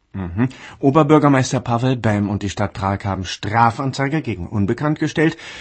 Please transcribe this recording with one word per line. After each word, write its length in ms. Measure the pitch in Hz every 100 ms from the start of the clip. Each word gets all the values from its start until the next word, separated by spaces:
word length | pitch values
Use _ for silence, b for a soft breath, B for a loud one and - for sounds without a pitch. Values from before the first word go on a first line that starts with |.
| _
Mhm. 360 | 98 87 92 131 B B B
Oberbürgermeister 840 | - 160 147 151 143 135 127 131
Pavel 340 | - 117 131
Bem 340 | 127 110 104 101
und 140 | 101
die 60 | 101
Stadt 240 | - 101
Prag 320 | - 98 98
haben 180 | 101 95
Strafanzeige 1000 | 90 - 101 113 117 110 135 139 139 156
gegen 240 | 123 90
Unbekannt 540 | 85 107 98 120 151 151
gestellt. 380 | 151 170 160 - B B